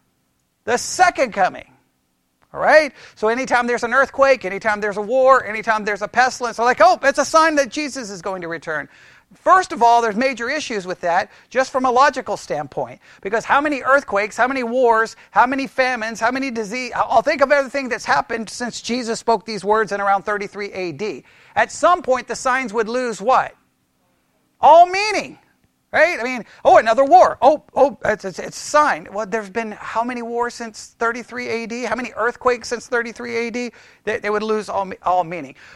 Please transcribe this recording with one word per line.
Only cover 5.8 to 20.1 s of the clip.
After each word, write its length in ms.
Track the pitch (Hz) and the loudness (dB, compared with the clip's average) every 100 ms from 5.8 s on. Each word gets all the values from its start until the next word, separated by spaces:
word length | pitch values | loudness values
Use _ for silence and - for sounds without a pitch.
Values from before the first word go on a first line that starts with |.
there's 180 | 208 196 | -2 -6
a 60 | 202 | -2
pestilence, 480 | 233 254 - 240 214 | 0 0 -2 -8 0
they're 100 | 240 | 0
like, 140 | 247 | 6
"Oh, 180 | 339 311 | 4 6
it's 160 | 277 294 | 0 0
a 60 | |
sign 300 | 254 320 320 294 | 2 4 4 2
that 120 | 262 | -2
Jesus 420 | 302 294 269 202 | -4 -8 -8 -10
is 120 | 196 | -10
going 200 | 202 185 | -8 -8
to 60 | 165 | -8
return." 400 | 165 170 151 139 _ - _ _ | -8 -6 -8 -8 _ -20 _ _
First 360 | _ 302 370 359 | _ 4 4 4
of 100 | 269 | 2
all, 220 | 233 233 | 4 4
there's 140 | 233 202 | 2 0
major 340 | 269 233 240 | -2 -2 -6
issues 380 | 302 - 214 180 | -6 -4 -6 -6
with 120 | 175 | -4
that, 280 | 175 180 214 - _ | 0 0 -2 -12 _
just 200 | 247 262 | -2 -2
from 140 | 262 | 0
a 60 | 254 | 2
logical 460 | 240 294 269 214 185 | 4 4 2 -6 -8
standpoint. 640 | - 151 143 - 120 135 _ - | -6 -6 -6 -8 -10 -12 _ -14
Because 240 | 196 220 | -6 -4
how 160 | - 262 | 0 0
many 200 | 302 269 | 0 -2
earthquakes, 560 | 254 277 - 202 208 - | 2 2 2 -2 -2 -2
how 120 | 247 | -2
many 160 | 269 | -2
wars, 500 | 233 254 233 226 220 - _ | -2 2 4 4 0 -6 _
how 160 | 202 247 | 2 2
many 220 | 269 269 | 0 -4
famines, 500 | - 254 247 220 220 | -2 -2 -2 -6 -2
how 140 | 226 | -2
many 180 | 262 269 | -2 -4
disease, 400 | 226 202 254 247 - | -6 -6 -8 -6 -2
I'll 260 | 214 226 | 2 2
think 180 | 277 311 | 2 2
of 120 | 269 | 4
everything 360 | 285 262 277 254 | 2 0 -6 -4
that's 160 | 220 | -6
happened 460 | - 285 277 226 208 | 0 -2 0 -8 -8
since 320 | - 240 - | -8 -10 -8
Jesus 380 | - 247 226 214 | -6 -6 -4 -4
spoke 260 | - 220 - | 0 -2 -2
these 180 | 208 | -6
words 280 | 190 214 208 | 0 0 0
in 80 | 202 | -2
around 220 | 202 | 0